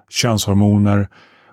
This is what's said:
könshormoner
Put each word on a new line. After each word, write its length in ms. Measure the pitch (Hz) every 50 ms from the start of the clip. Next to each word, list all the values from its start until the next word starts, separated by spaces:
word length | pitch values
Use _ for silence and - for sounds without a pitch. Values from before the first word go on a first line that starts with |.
| _ _
könshormoner 1000 | - - - 120 113 104 - - 98 101 104 104 104 101 101 101 101 101 101 - _ - - _ _ _ _ _